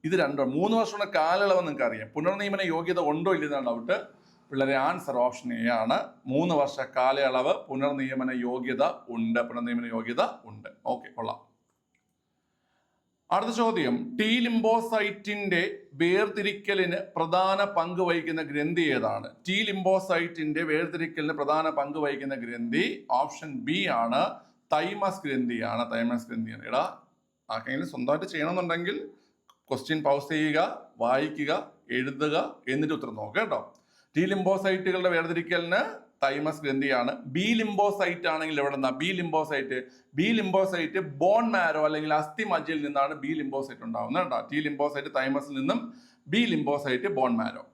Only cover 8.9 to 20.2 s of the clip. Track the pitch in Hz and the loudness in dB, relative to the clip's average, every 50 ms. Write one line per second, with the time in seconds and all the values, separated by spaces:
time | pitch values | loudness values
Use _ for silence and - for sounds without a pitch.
8.9 | - - - - 117 113 113 113 117 120 117 117 120 120 120 120 120 117 120 117 | 0 -4 -12 -8 -4 -2 0 2 2 0 0 0 -4 -6 -4 -2 -2 -2 -2 -2
9.9 | 113 113 113 117 120 139 208 240 - - - 110 104 107 113 - - _ _ - | -4 -4 -4 -2 0 0 0 0 -2 -12 -18 -18 -18 -16 -18 -18 -20 _ _ -8
10.9 | 127 117 - - - - 117 110 - - - _ _ _ _ _ _ _ _ _ | -8 -8 -8 -14 -10 -8 -6 -6 -8 -8 -14 _ _ _ _ _ _ _ _ _
11.9 | _ _ _ _ _ _ _ _ _ _ _ _ _ _ _ _ _ _ _ _ | _ _ _ _ _ _ _ _ _ _ _ _ _ _ _ _ _ _ _ _
12.9 | _ _ _ _ _ _ _ - 175 196 220 233 226 220 233 226 226 180 147 123 | _ _ _ _ _ _ _ 0 0 0 0 0 0 2 2 4 4 2 2 2
13.9 | 120 120 - - - - 214 220 233 247 233 240 226 226 233 220 226 226 226 226 | 0 0 -2 -6 0 0 2 4 4 4 2 2 2 4 4 4 4 4 2 0
14.9 | 226 214 208 214 202 202 - 208 208 208 202 196 180 170 180 202 - - - - | 0 0 0 0 -2 -4 -6 -6 -4 -2 0 0 2 2 2 0 -4 -8 -14 -18
15.9 | 143 135 165 175 185 196 214 202 - 208 196 208 202 202 - 202 202 190 180 170 | 0 2 4 6 6 6 4 2 0 -2 -2 -2 -2 -2 -2 0 2 2 2 2
16.9 | 175 196 - - - 165 165 165 175 180 185 190 196 196 202 202 202 170 165 175 | 2 -2 -4 -6 -2 -2 0 2 4 4 4 4 4 2 2 2 2 0 0 0
17.9 | 180 175 185 175 170 170 160 165 160 160 156 143 143 147 147 160 170 175 165 151 | 0 0 2 2 2 0 0 -2 -4 -4 -4 -2 -2 -2 0 0 2 2 2 2
18.9 | 131 120 110 107 107 107 - - - - _ 175 190 202 220 208 196 190 180 185 | 2 2 0 0 -2 -4 -8 -10 -16 -10 _ -2 0 0 0 0 -2 0 2 2
19.9 | 190 185 185 190 180 170 | 2 2 2 2 2 2